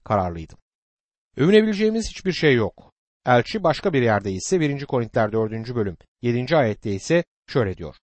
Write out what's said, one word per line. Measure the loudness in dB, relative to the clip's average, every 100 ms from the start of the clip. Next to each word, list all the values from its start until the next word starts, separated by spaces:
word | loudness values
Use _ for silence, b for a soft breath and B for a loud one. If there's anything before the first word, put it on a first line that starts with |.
kararlıydım." | -2 0 0 -6 -12 -18 _ _ _ _ _ _ _ -2
Övünebileceğimiz | 4 4 4 0 0 -2 -6
hiçbir | -8 -6
şey | 0 2
yok. | 4 0 -6 -20 _ _ _ 2
Elçi | 2 2 0
başka | 0 0 0
bir | 2
yerde | 2 2 -2
ise | -6 -2 0
birinci | 0 -4 -4
Korintiler | -4 -2 0 0
dördüncü | 0 -2 -4 -6
bölüm | -4 -4 -6 _ _
yedinci | -2 -2 2 2
ayette | 2 -2 -6
ise | -6 0 0 0 _ -4
şöyle | -2 -2 -4
diyor. | -12 -16